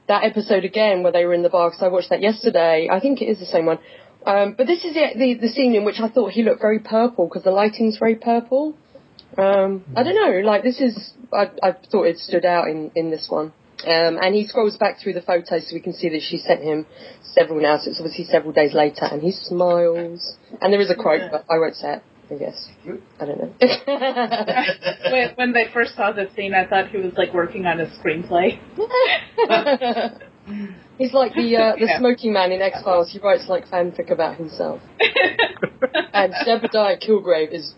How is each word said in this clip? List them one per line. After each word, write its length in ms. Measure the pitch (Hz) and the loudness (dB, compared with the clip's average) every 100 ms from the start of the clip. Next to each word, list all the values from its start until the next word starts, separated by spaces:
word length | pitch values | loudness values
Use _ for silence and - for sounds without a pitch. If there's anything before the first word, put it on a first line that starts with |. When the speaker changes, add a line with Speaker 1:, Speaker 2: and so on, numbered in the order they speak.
| - | -2
Speaker 1:
that 160 | 208 | 0
episode 420 | 214 214 208 196 185 | 2 -2 0 0 0
again 380 | 214 214 185 | 0 2 2
where 80 | 175 | 2
they 140 | 175 175 | 2 2
were 100 | 175 | 2
in 80 | |
the 60 | 175 | 2
bar, 200 | 180 170 | 2 2
'cause 140 | - | 2
I 60 | 185 | 0
watched 200 | 180 175 | 0 0
that 120 | 180 | 2
yesterday, 680 | 196 214 233 175 165 160 165 | 2 2 2 4 4 4 2
I 80 | 185 | 0
think 220 | 277 262 | 2 0
it 40 | 220 | 0
is 80 | 202 | -4
the 60 | 180 | 0
same 220 | 170 160 | 0 2
one. 100 | 165 - - - _ - | 0 -4 -20 -20 _ 0
Um, 300 | 202 202 208 | 2 2 0
but 80 | 254 | 0
this 180 | 339 | 0
is 120 | 349 311 | 0 0
the, 140 | 294 220 | 0 2
the, 180 | 262 240 | 0 2
the 120 | 226 | -2
scene 260 | - 254 214 | 2 2 4
in 80 | 208 | 2
which 140 | 196 | -2
I 80 | 220 | 0
thought 220 | 247 196 | 0 0
he 100 | 208 | 2
looked 180 | 220 - | 2 2
very 200 | 214 220 | 2 0
purple, 500 | - 220 240 240 170 | 0 2 2 2 -2
'cause 140 | 180 | 0
the 80 | 190 | 0
lighting's 460 | 190 214 214 226 208 | 2 2 2 -2 2
very 160 | 226 226 | 0 0
purple. 580 | 240 233 233 262 311 302 _ - _ - - - | 0 0 0 -2 -2 -6 _ -20 _ -20 -10 0
Um, 460 | 196 196 196 196 185 135 | 2 4 2 -2 -4 -2
I 60 | |
don't 140 | 285 403 | 0 2
know, 240 | 381 185 | 2 2
like, 200 | 208 208 | 0 2
this 180 | 254 247 | 0 0
is, 320 | 262 214 - - - | -2 -2 -12 -20 -6
I, 200 | - 196 - | -2 -2 0
I 100 | 190 180 _ | -2 -2 _
thought 160 | 202 170 | 0 0
it 100 | 165 | 0
stood 280 | - 175 175 | -4 0 2
out 220 | 175 - | 2 0
in, 220 | 156 156 170 | -4 -6 -4
in 160 | 165 | -4
this 160 | 156 - | -6 -4
one. 240 | - 160 - _ - | -4 -6 -10 _ -12
Um, 360 | - 165 170 165 | -2 2 2 2
and 140 | 185 208 | 0 0
he 100 | 208 | 0
scrolls 320 | - 214 208 | 0 -2 0
back 220 | 202 - | -2 -2
through 120 | 202 | -6
the 100 | 175 | -6
photos 440 | - 175 170 170 - | -2 -2 -2 -6 -6
so 60 | |
we 60 | 165 | -10
can 140 | 185 | -10
see 140 | 170 170 | -6 -4
that 120 | 156 | -4
she 160 | - 165 | -6 -8
sent 240 | - 165 | -2 -2
him 240 | 147 156 156 - - - | 0 -4 -6 -14 -20 -20
several 360 | - - 156 156 | 0 2 2 2
now, 180 | 147 147 | 2 2
so 100 | - | -2
it's 100 | - | -8
obviously 260 | 170 170 170 | -8 -8 0
several 260 | 165 156 | 0 2
days 220 | 156 147 156 | 2 4 4
later, 300 | 147 147 151 | 2 0 -6
and 120 | 147 | -2
he 80 | 165 | -4
smiles. 1040 | - - 175 180 175 170 170 170 175 - - _ - | -4 -6 -2 2 4 2 0 -4 -10 -14 -16 _ -4
And 100 | 185 | 0
there 80 | 202 | 2
is 100 | 190 | 2
a 40 | 175 | 0
quote, 360 | 170 156 170 | 0 0 -2
but 140 | 151 - | -8 -2
I 80 | 165 | 0
won't 160 | 165 | 0
say 200 | - 147 | -2 -8
it, 100 | 147 - _ _ | -8 -10 _ _
I 60 | 147 | -10
guess. 320 | 151 - - - 156 - - _ | -10 -10 -20 -20 -16 -14 -16 _
I 60 | 147 | -8
don't 140 | - | -8
know. 140 | - - | -8 0
<laughs> 1500 | 254 - - 277 262 247 226 233 220 247 277 - - - 269 | 0 0 -4 -4 -2 -2 -2 -2 -2 -2 -2 -4 -6 -6 -2
Speaker 2:
When, 180 | 254 240 | 0 0
when 200 | - 247 | -2 0
they 120 | 240 220 | 0 0
first 220 | 240 233 - | 0 -2 -2
saw 160 | 202 | -2
the 160 | 214 196 - | -2 -6 -6
scene, 180 | 196 | -2
I 140 | 185 185 | 0 2
thought 220 | 196 190 | 0 0
he 80 | 214 | -4
was, 160 | 185 180 | -4 -2
like, 160 | 180 | -2
working 320 | 180 175 208 180 | 0 -2 -2 -4
on 140 | 165 | -2
a 80 | 156 | -4
screenplay. 720 | - 175 160 175 339 359 - - - | -6 -4 -4 -2 2 2 -2 -10 -6
Speaker 1:
<laughs> 1400 | 453 508 508 - - - 453 226 294 262 247 233 208 - - - - 208 202 180 - - | -2 2 2 0 -4 0 2 2 2 0 0 -2 -4 -8 -20 -20 -14 -12 -12 -14 -20 -4
He's 160 | 254 | 0
like 200 | 262 240 | 2 2
the, 220 | 220 233 226 | 2 2 4
uh, 180 | 220 214 | 4 2
the 100 | 226 | 0
Speaker 2:
Yeah. 120 | 233 | 2
Speaker 1:
smoking 340 | 247 247 226 | 2 2 0
man 180 | 202 180 | 0 0
in 100 | 185 | 0
X-Files. 480 | 190 185 202 180 170 | -2 -2 0 2 0
He 60 | - | -2
writes, 260 | 202 180 - | 0 0 0
like, 160 | 180 - | -4 -2
fanfic 440 | 180 175 175 170 | -2 -2 -4 -4
about 240 | 165 160 - | -2 -2 -4
himself. 420 | 160 - 156 - - | -12 -6 -6 -6 -14
Speaker 2:
<laughs> 60 | - - - 370 - 226 - - - 262 208 185 | -2 -2 2 0 0 -4 -4 -8 -4 -2 -2 -2
Speaker 1:
And 200 | 202 190 185 226 | 0 0 0 0
Zebediah 560 | 226 226 220 202 180 | 0 0 0 0 0
Kilgrave 500 | - 208 180 160 156 | 0 0 2 0 0
is 200 | 170 151 | -6 -12